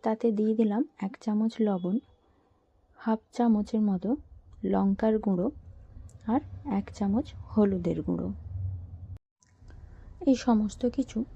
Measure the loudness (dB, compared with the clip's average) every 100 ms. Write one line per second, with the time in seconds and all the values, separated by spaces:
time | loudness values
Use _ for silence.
0 | -2 2 2 2 2 4 4 2 -2 _
1 | -8 -6 -2 0 0 2 0 2 0 -2
2 | _ _ _ _ _ _ _ _ _ _
3 | -2 -2 _ 2 4 4 2 2 2 2
4 | 0 -4 -6 -20 -20 -6 0 2 4 4
5 | 2 2 2 2 0 -4 -18 -20 -20 -18
6 | -18 -12 -2 -2 -2 -12 -4 -4 -4 -4
7 | 0 0 -2 -10 -2 2 4 2 0 -2
8 | -2 -2 -4 -8 -8 -6 -6 -8 -12 -14
9 | -14 -16 _ _ _ _ -20 -18 -18 -20
10 | -20 -2 2 2 4 2 2 0 -2 -2
11 | -4 -4 -6